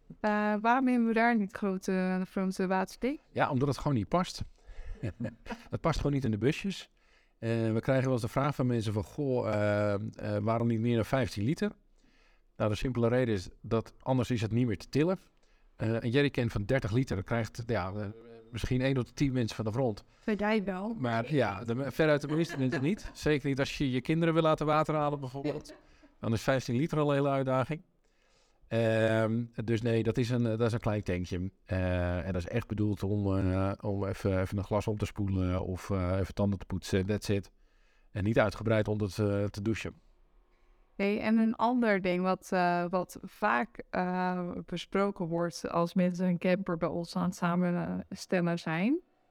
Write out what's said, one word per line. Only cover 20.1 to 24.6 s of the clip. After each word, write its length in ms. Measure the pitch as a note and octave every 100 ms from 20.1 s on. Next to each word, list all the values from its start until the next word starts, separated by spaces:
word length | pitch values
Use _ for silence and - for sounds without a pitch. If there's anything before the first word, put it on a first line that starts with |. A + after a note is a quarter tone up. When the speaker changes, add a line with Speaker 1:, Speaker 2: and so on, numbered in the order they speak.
| _
Speaker 1:
Vind 220 | - G#3
jij 240 | G#3 A3
wel? 300 | G3 F#3 G3+ A#3
Speaker 2:
Maar 360 | B2 A#2 A#2+
ja, 300 | D3+ A2 G2
de 100 | G#2+
me-, 160 | A#2 C3+
veruit 280 | - D#3+ D3
de 140 | C#3+ D3+
meeste 220 | E3+ C3+
mensen 240 | C3 C3+
niet. 280 | C3+ G#3+ -
Zeker 360 | - - D3+ C#3+
niet 100 | C3+
als 200 | C#3 -
je 120 | C#3+
je 100 | B2+
kinderen 340 | A#2+ D#3+ E3
wil 80 | D#3+
laten 240 | D#3+ D#3